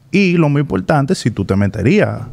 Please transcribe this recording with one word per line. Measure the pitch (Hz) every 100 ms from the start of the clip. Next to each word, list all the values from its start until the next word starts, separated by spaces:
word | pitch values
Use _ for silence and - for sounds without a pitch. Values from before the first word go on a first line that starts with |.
| -
Y | 196 185 170
lo | 147
más | 143
importante, | 143 185 185 151 139
si | - 123
tú | 101
te | 92
meterías | 98 101 90 107 202 107 110 -